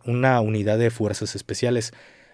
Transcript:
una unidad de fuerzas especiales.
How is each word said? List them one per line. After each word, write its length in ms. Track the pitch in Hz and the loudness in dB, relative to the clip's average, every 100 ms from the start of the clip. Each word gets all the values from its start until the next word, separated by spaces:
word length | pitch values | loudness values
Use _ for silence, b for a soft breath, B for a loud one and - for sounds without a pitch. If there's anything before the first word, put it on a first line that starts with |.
| 120 | -2
una 360 | 120 131 123 | 0 4 4
unidad 380 | 107 107 101 110 | 2 0 0 2
de 100 | 117 | 2
fuerzas 460 | 117 107 107 107 98 | 0 -2 -2 -6 -8
especiales. 580 | - - 123 123 113 b b b b | -8 -4 0 0 -2 b b b b